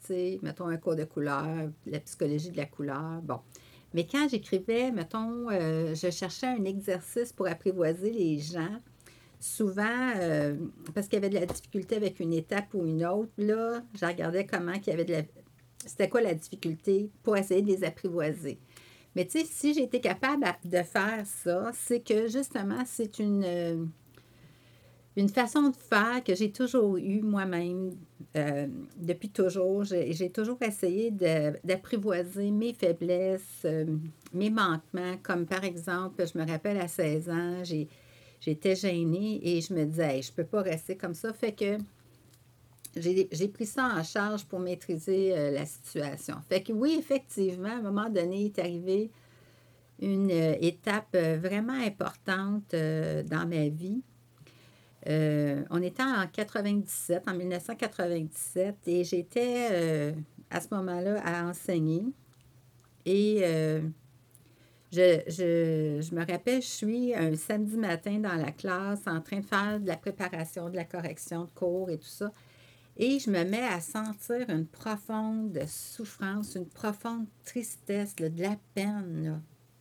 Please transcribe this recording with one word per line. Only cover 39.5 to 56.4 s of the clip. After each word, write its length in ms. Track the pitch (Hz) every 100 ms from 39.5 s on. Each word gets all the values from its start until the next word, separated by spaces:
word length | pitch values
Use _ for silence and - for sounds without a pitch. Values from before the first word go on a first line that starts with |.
| 170
je 120 | 165
me 120 | 175
disais, « 320 | 151 160 156 135
Hey, 60 |
je 100 | 131
peux 100 | -
pas 200 | 160 208
rester 340 | 185 160 - 190
comme 180 | 175
ça. » 180 | 160 226
Fait 200 | 226 226
que 260 | 208 202 208 208 - - - - - _ _ - - - -
j'ai, 320 | 170 185 185
j'ai 160 | 156 202
pris 180 | - 220
ça 260 | - 254
en 120 | 190
charge 400 | 160 214 208 208
pour 160 | - 185
maîtriser, 760 | 180 175 - 160 175 190 190 175
euh, 140 | 147
la 160 | 143 151
situation. 720 | - - 156 143 147 - - -
Fait 140 | 190
que 100 | 196
oui, 220 | 214 277 320
effectivement, 760 | - 277 - - 190 180 196
à 80 | 240
un 40 |
moment 260 | 202 202 226
donné, 340 | 202 170 196
il 40 | 208
est 120 | 202
arrivé 500 | 175 175 185 196 220 - - - - - - - _ -
une, 300 | 196 196 196
euh, 240 | 170 160 -
étape, 480 | 170 170 220 208 214 185
euh, 200 | 165 160
vraiment 360 | 185 202 226
importante, 1000 | 262 220 202 - - - 190 196 208 202
euh, 520 | 165 156 156 160 151
dans 240 | 151 156 170
ma 200 | 165 147
vie. 320 | 156 180 233 - - _ _ - - - - - - -
Euh, 560 | 156 156 151 147 143 143
on 120 | 170
était 220 | 180 180
en 200 | 262 233 175
quatre-vingt-dix-sept, 920 | -